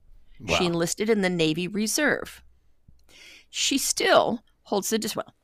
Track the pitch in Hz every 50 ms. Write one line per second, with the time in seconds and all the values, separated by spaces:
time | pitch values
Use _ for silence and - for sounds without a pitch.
0 | _ - - - - - - - 104 - 165 165 185 175 170 170 165 165 - -
1 | 220 214 226 214 190 180 180 170 160 160 156 170 180 170 208 196 220 214 - -
2 | 302 262 165 - - - - - - - _ _ _ _ _ _ _ - - -
3 | - - - - - - - - - _ - - - - 277 269 - - - -
4 | - 381 330 - 82 - 220 240 - _ _ _ _ - 220 202 190 - 220 220
5 | 220 220 - - - - _ _